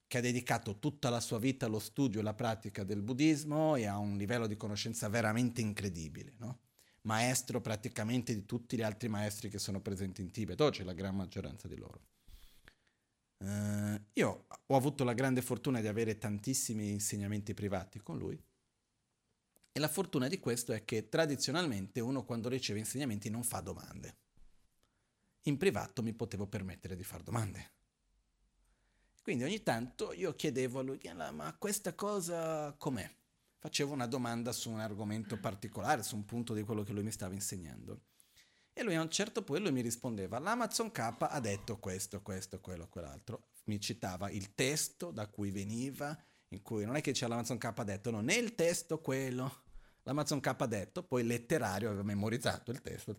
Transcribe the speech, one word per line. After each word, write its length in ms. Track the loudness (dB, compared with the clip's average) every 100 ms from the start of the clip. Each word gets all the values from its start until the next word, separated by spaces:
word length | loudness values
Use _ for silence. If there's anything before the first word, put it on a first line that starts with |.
| -2
che 120 | 2
ha 20 |
dedicato 580 | 4 2 2 0 0 -2
tutta 300 | -2 0 0
la 120 | 2
sua 180 | 0 2
vita 260 | 2 2
allo 140 | 0 0
studio 400 | -2 2 2 4
e 20 |
alla 140 | 0
pratica 500 | 0 0 0 -4 -4
del 160 | -2 0
buddismo 760 | 0 4 6 6 2 4 4 4
e 100 | 2
ha 100 | 2
un 220 | 0 0
livello 280 | 2 2 0
di 120 | -2
conoscenza 500 | -2 -2 -2 -2 0
veramente 540 | 4 4 4 4 2
incredibile, 720 | 0 0 -2 -2 -6 -8 -12 -10
no? 240 | -8 -8 _ _ -20 _
Maestro 600 | 0 4 4 4 2 -2
praticamente 720 | 0 -2 -2 -2 2 2 2
di 100 | -2
tutti 320 | 0 -4 -2 0
gli 60 |
altri 260 | 0 0 0
maestri 400 | 2 0 -2 -6
che 100 | -4
sono 220 | -2 -2
presenti 400 | -2 -2 -2 -4
in 100 | -6
Tibet, 300 | -2 -2 4
oggi 240 | 4 4
la 80 | -4
gran 240 | -2 -2 0
maggioranza 500 | -2 -4 -6 -8 -10
di 100 | -10
loro. 240 | -12 -16 -20 _ -20 -18 -18 -20 -20 _ _ _ _ _ _ -8
Eh, 640 | -2 0 0 0 0 -2 -2
io 340 | 2 2 2 -8 -10 4
ho 100 | 4
avuto 260 | 4 2
la 120 | 2
grande 260 | 4 4 4
fortuna 400 | 2 0 2 2
di 80 | 2
avere 300 | 2 2 2
tantissimi 720 | 0 -2 0 0 0 0 0
insegnamenti 640 | 0 0 0 0 -2 -2
privati 440 | -2 0 0 -4 -12
con 200 | -8 -4
lui 200 | -4 -6 -12 _ _ _ _ _ _ _ _ _ _ _ _
e 60 | 0
la 80 | 2
fortuna 400 | 2 2 4 4
di 100 | 2
questo 340 | 0 0 2
è 120 | 0
che 240 | 2 0 2
tradizionalmente 920 | 2 4 4 2 2 2 0 -2 -2
uno 220 | 0 0
quando 260 | 0 -2 0
riceve 300 | 0 0 -2
insegnamenti 500 | -2 -2 0 0 -2
non 140 | -2
fa 160 | -2 -2
domande. 540 | -4 -8 -10 -12 -12 -14 _ -20 -20 -20 _ _ _ _ _ _ _ _
In 120 | 0 4
privato 460 | 4 4 -2 -2
mi 100 | -2
potevo 340 | -2 -4 -4 -4
permettere 480 | -4 -6 -8 -8
di 80 | -8
far 200 | -8 -10
domande. 480 | -4 -2 -2 -6 -12 _ _ _ _ _ _ _ _ _ _ _ _ _ _ _
Quindi 220 | -2 2
ogni 180 | 2 0
tanto 500 | 2 0 0 -6 -6
io 220 | -2 -2
chiedevo 460 | 0 0 2 0 0
a 20 |
lui: 180 | -4 -4 -8
"Ma 400 | -8 -8 -6 -8 -4
questa 380 | -2 -2 -2
cosa 800 | -2 -2 0 0 -2 0 0 -4 -4
com'è?" 320 | -2 -2 -4 -10 _ _ _ _
Facevo 360 | -4 0 0
una 160 | 0 0
domanda 420 | 0 0 0 0
su 180 | -2 -4
un 120 | -4
argomento 580 | -4 -2 -2 -2 -2 -4
particolare, 640 | -4 -6 -6 -2 2 2
su 140 | 0 -6
un 80 |
punto 300 | -4 -4 -2
di 100 | -2
quello 180 | 0 -2
che 100 | -2
lui 120 | -2
mi 80 | -2
stava 200 | -4 -6
insegnando. 720 | -4 -4 -6 -8 -12 -12 -12 _ _ -20 -20 -20 _ _
E 100 | -4
lui 140 | 2 2
a 40 |
un 100 | 2
certo 340 | 2 0 0
punto 180 | 0 2
lui 80 | 2
mi 100 | 2
rispondeva: 600 | 2 0 -2 -2 -2 -2
"L'Amazon 500 | 0 2 2 0 0
K 260 | 0 -2 0
ha 180 | 0 2
detto 400 | 0 0 -2 -4
questo, 420 | -4 -4 -4 -6
questo, 400 | -6 -6 -6 -10
quello, 280 | -10 -10 -10
quell'altro." 640 | -10 -10 -12 -10 -12 -12 -12 -4
Mi 140 | -2
citava 480 | -2 -4 -4 -4 -4
il 280 | -4 -6 0
testo 560 | 2 2 -2 -4 -8
da 160 | -6 -6
cui 240 | -2 -2
veniva, 680 | -2 -2 -2 -2 -4 -4 -6 -12 _ -14
in 120 | -12
cui 220 | -4 -2
non 120 | 0 0
è 40 |
che 120 | 0
c'è 160 | 0 0
l'Amazon 300 | 0 0 -2
K 140 | -2 -2
ha 80 |
detto, 260 | -2 -2 -2
no, 120 | 0
nel 340 | 4 4 4 4
testo 420 | 4 4 -2 -4
quello, 640 | 0 0 0 0 -2 -4 -16 -18 -18 _
l'Amazon 380 | -2 0 2 2
K 160 | 2 2
ha 80 | 2
detto, 380 | 0 -2 -6
poi 160 | 0 2
il 80 | 4
letterario 640 | 2 2 2 2 0 0
aveva 120 | 0
memorizzato 720 | 0 2 2 2 2 0 -2
il 80 | -6
testo 360 | -6 -8 -6